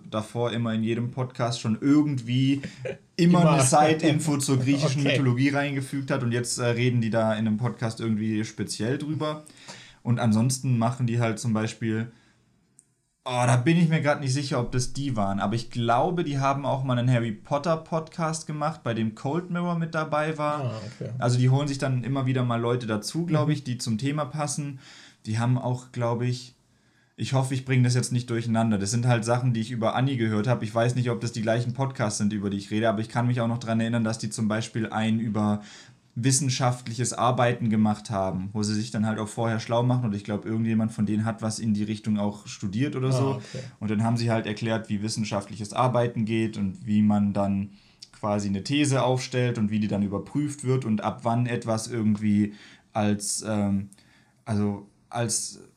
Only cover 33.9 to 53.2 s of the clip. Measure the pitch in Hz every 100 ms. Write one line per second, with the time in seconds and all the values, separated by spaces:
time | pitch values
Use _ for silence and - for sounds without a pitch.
33.9 | 117 110 110 113 - 107 107 113 120 110
34.9 | 107 110 113 113 104 107 104 - - -
35.9 | - _ - 117 131 139 123 127 127 -
36.9 | 113 117 - 117 - 120 120 120 110 107
37.9 | 107 - 104 95 92 95 107 104 107 117
38.9 | 110 110 110 107 - 113 110 113 117 123
39.9 | 127 120 101 101 104 107 113 113 110 110
40.9 | - 104 107 110 107 110 107 113 104 104
41.9 | 107 110 107 104 101 - - 104 101 143
42.9 | 135 131 131 120 104 - 127 - - 104
43.9 | 107 113 120 117 113 107 107 113 110 107
44.9 | 104 107 110 104 101 98 - 107 - 127
45.9 | 123 120 120 107 113 110 107 98 90 117
46.9 | 104 107 104 101 101 101 98 98 - _
47.9 | _ - - 107 104 101 98 95 143 143
48.9 | 131 120 127 127 127 123 117 104 107 104
49.9 | 104 101 98 - 143 147 135 127 131 113
50.9 | 107 104 - 117 120 123 120 117 110 -
51.9 | 120 107 104 107 104 104 - - - _
52.9 | 110 104 104